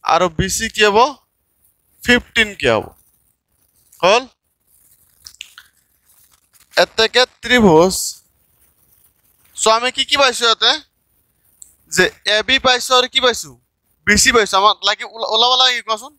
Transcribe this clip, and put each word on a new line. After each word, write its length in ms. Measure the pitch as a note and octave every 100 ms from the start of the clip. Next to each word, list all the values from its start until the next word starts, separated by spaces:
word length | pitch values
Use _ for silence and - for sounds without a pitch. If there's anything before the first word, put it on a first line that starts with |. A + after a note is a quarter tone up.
আৰু 220 | - E3 F3+ D#3+
বি 80 | F#3 -
চি 140 | A3+ -
কি 80 | G#3+
হ'ব? 100 | G3+ C4+ C4+ _ _ _ _ _ _ _ _
ফিফটিন 480 | - A#3+ - - G#3+ F#3+
কি 80 | C#3
হ'ব? 120 | A2 - _ _ _ _ _ _ _ _ _ _ _
হ'ল? 220 | F3 A3+ C4 _ _ _ _ _ _ _ _ _ - _ - - _ _ _ _ _ _ _ _ _ _ _ -
এতেকে 400 | F3+ - A3 A#3 B3+ _
ত্ৰিভুজ। 520 | A3+ B3 G#3 D#3 F#3 - - - _ _ _ _ _ _ _ _ _ _ _ _ _ -
চ' 180 | A3 A3+
আমি 120 | B3 B3
কি 80 | -
কি 60 | C#4+
পাইছো 220 | C4+ A#3+ A#3+
ইয়াতে? 280 | A3 A3+ D4 - _ _ _ _ _ _ _ - _ _ -
যে 100 | F#3 - - G#3+
এ 20 | G#3+
বি 80 | C4
পাইছো 320 | C4 B3 - B3+
আৰু 100 | B3+
কি 60 | C4+ B3+
পাইছো? 240 | A3+ D#3 B2 _ _ _ _ -
বি 80 | G#3
চি 60 | C4 A#3
পাইছো। 200 | G3+ F#3+
আমাক 200 | G#3 - G3
লাগে 180 | G#3 A3+ A3+
ওলা-, 140 | A3 A3
ওলাব 160 | A#3+ B3+
লাগে 140 | B3+ A#3+
কি 80 | G#3+
কোৱাচোন? 260 | G#3+ C4